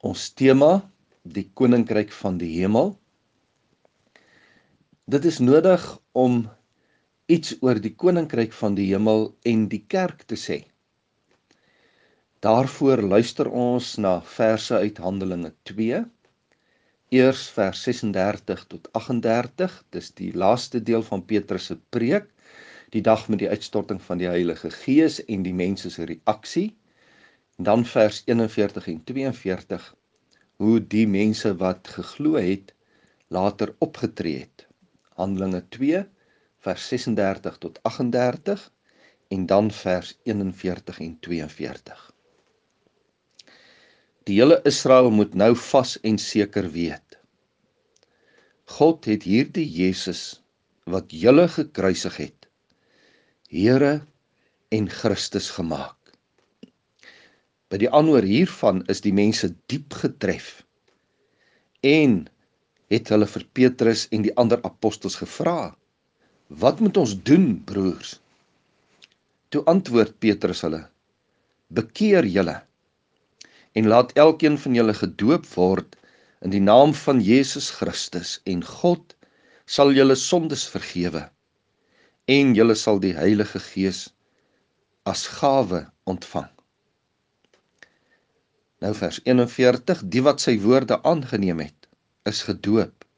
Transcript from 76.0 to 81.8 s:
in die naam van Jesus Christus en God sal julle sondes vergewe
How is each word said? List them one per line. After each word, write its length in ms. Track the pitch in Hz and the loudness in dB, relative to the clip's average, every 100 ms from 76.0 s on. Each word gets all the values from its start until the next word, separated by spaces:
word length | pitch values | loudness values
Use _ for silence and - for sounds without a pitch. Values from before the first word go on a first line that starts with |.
| _ _ _ _ | _ _ _ _
in 120 | 92 | -4
die 100 | 98 | 2
naam 300 | 98 117 147 147 | 6 8 8 4
van 240 | - 131 | 0 0
Jesus 500 | 98 123 135 143 131 - | 4 4 2 -4 -10 -8
Christus 640 | 95 92 - 87 85 - - | -8 -8 -10 -10 -10 -12 -6
en 160 | 90 | -6
God 520 | - - 175 175 _ _ _ _ _ _ _ | -6 -2 -2 -2 _ _ _ _ _ _ _
sal 260 | - 143 | 2 4
julle 240 | 135 135 131 | 6 6 4
sondes 480 | - 180 160 - - | 2 -2 -2 -6 -8
vergewe 560 | 95 - 90 87 80 73 _ _ _ _ _ | -10 -10 -6 -4 -4 -10 _ _ _ _ _